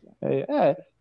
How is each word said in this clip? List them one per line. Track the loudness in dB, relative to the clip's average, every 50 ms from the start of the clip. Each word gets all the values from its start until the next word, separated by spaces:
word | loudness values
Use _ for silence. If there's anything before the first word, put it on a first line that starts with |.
| -20 -20 _ _
É, | -4 -2 -2 -2 -2 -2 0 2 2 2
é, | 2 0 -8 _ _ _